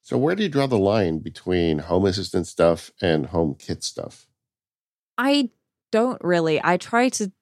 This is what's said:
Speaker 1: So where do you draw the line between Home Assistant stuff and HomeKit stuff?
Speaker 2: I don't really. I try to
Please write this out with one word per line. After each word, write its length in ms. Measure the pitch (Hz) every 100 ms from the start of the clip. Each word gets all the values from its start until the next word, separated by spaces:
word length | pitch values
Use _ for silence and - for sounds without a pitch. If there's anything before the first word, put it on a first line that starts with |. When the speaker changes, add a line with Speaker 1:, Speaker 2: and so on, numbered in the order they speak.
Speaker 1:
So 160 | - 123
where 160 | 147
do 80 | 196
you 60 | 208
draw 180 | 139 139
the 120 | 113
line 400 | 98 110 90 80
between 640 | 80 - - 90 85 76
Home 260 | 80 87 98
Assistant 400 | 92 87 95 82
stuff 440 | - 85 82 - _
and 280 | 92 78 67
HomeKit 540 | 85 80 67 - 85
stuff? 420 | - - - - _ _ _ _ _ _ _ _ _ -
Speaker 2:
I 340 | 262 285 247 _ _ _ _
don't 280 | 214 247 240
really. 360 | 170 175 160 156
I 140 | 165 180
try 300 | - 233 254
to 200 | - 202 _